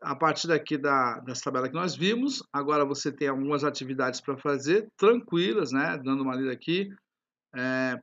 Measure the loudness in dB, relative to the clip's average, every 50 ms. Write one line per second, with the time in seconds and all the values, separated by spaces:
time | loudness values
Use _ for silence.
0 | -6 -6 -2 2 2 2 2 0 0 2 2 2 2 -2 -2 0 2 2 4 4
1 | 4 2 0 -4 -8 -10 -10 -6 -6 -2 -2 -2 -2 -2 -2 -4 -4 -4 -2 0
2 | 0 0 2 2 0 -2 -2 -4 -8 -6 -6 -2 0 2 2 2 2 2 0 -2
3 | -4 -4 -2 0 -2 0 0 0 0 0 0 2 0 0 -2 -2 -6 -6 -2 -2
4 | -2 -2 -2 -4 -6 -6 -6 -4 -2 -2 -2 0 2 2 2 2 2 -2 -2 4
5 | 6 6 6 4 2 0 0 2 2 2 2 0 0 0 0 0 0 0 -2 -4
6 | -2 -2 -2 0 0 -2 -2 -2 -2 -4 -4 -4 -2 -2 0 0 -2 -4 -8 -16
7 | _ _ _ _ _ _ _ _ _ _ -8 -4 -2 -2 0 0 0 -2 -2 -6